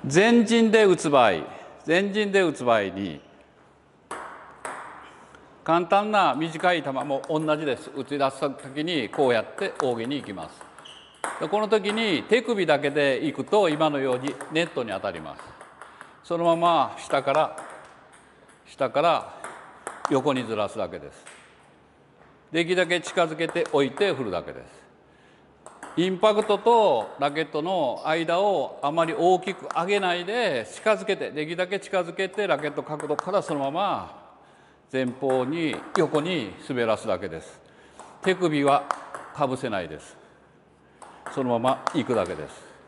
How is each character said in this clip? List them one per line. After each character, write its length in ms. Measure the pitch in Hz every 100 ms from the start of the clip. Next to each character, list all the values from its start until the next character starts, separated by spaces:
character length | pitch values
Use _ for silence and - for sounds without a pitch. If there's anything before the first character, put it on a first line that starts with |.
| 131
前 300 | 151 220 233
陣 260 | 214 233 226
で 140 | 220
打 100 | 208
つ 140 | 175 160
場 180 | 143 113
合、 40 | 82 - - - -
前 240 | - 170 202
陣 180 | 208 208
で 100 | 196
打 120 | 175
つ 100 | 135
場 120 | 123
合 80 | 113
に、 360 | 98 92 98 73 - - _ _ _ _ _ _ _ - - - - - - - - - - - - - - -
簡 260 | - 170 175
単 220 | 196 208
な 240 | 208 170
短 400 | 131 165 160 180
い 80 | 175
球 120 | 143
も 280 | 135 143 135 -
同 300 | 156 156 151
じ 80 |
で 100 | 151
す。 160 | 120 -
打 120 | 139
ち 120 | 127 143
出 120 | 135
し 100 | -
た 100 | 147
時 360 | 131 135 139
に 240 | 160 165 104
こ 180 | - 135
う 60 |
や 80 | 117
っ 140 | 107 -
て 160 | 196 -
仰 240 | 131 117
ぎ 20 | 113
に 140 | 143
行 40 |
き 60 | 104
ま 180 | 92 80
す。 60 | - - - - - - - - -
で、 80 | 156
こ 100 | 202
の 80 | 214
時 240 | 214 196
に 320 | 220 220 147 -
手 120 | 240
首 240 | 240 208
だ 140 | 165 143
け 120 | 139
で 340 | 147 139 123
行 100 | 147
く 80 | 135
と、 240 | - 214 185
今 220 | 151 156
の 100 | 143
よ 140 | 135
う 60 | 123
に 140 | 135 - -
ネ 100 | 156
ッ 40 | 170
ト 180 | -
に 60 | 113
当 100 | 95
た 100 | 101
り 80 | 82
ま 160 | 78
す。 60 | 71 - - - - - - - -
そ 140 | - 170
の 80 |
ま 100 | 170
ま 400 | 165 170 160 120 -
下 240 | - 143
か 120 | 131
ら、 240 | 147 143 - - - - - - - - - - -
下 240 | - - 131
か 120 | 139
ら 320 | 165 139 - - - - - - - - -
横 240 | 139 143
に 120 | 127
ず 100 | 113
ら 140 | 107 101
す 80 | 110
だ 100 | 90
け 100 | 87
で 140 | 71
す。 140 | - - - - - _ _ _ _ _ _ - _ _
で 100 | 160
き 60 | 170
る 80 | 185
だ 100 | 175
け 140 | 175
近 200 | - -
づ 100 | 165
け 140 | 156 165
て 180 | 170 160
お 100 | 147
い 80 | 135
て 220 | - 202
振 100 | 135
る 80 | 113
だ 120 | 87
け 100 | 78
で 80 | 64
す。 200 | - - - _ _ _ _ _ _ _ - - - -
イ 120 | 180
ン 80 | 180
パ 180 | 214
ク 80 | 208
ト 140 | 214 202
と 580 | 226 233 202 120 104 -
ラ 120 | 143
ケ 120 | 147
ッ 20 |
ト 160 | 160 156
の 400 | 165 185 135 95
間 380 | 151 160 165 170
を 380 | 208 180 131 -
あ 80 | 143
ま 140 | 165
り 80 | 165 143
大 220 | 175 180
き 140 | -
く 120 | 185 143
上 120 | -
げ 140 | 175 202
な 120 | 185
い 120 | 175
で、 420 | 175 233 214 131 110
近 220 | - 220
づ 140 | 202
け 100 | 190
て、 160 | 190 123
で 140 | 143
き 60 | 151
る 40 |
だ 120 | 170 180
け 120 | 196
近 180 | - 190
づ 100 | 170
け 160 | 170 190
て、 180 | 190
ラ 140 | 196 139
ケ 80 | 147
ッ 40 |
ト 100 | 143
角 240 | 135 151 151
度 80 |
か 160 | 151 185
ら 100 | 196
そ 120 | -
の 80 | 147
ま 100 | 139
ま 640 | 160 196 123 85 - - - - - - _ _
前 140 | 131
方 400 | 123 120 139 131
に、 280 | 127 165 156 - -
横 240 | - 160 156
に 340 | 160 175 104 90 -
滑 180 | 127
ら 120 | 117 104
す 100 | 113
だ 100 | 92
け 120 | 95
で 120 | 80
す。 200 | - - - - - - - -
手 140 | 190
首 300 | 185 175 151
は 180 | 143 139 - - - - -
か 140 | - 139
ぶ 80 |
せ 140 | 127 127
な 120 | 98
い 60 | 82
で 100 | 76
す。 200 | - - - _ _ _ _ _ _ _ - - -
そ 80 | -
の 100 | 127
ま 80 | 117
ま 260 | 127 135 -
行 120 | 147
く 80 | 117
だ 140 | 113 90
け 80 |
で 80 | 78 73
す。 120 | - - -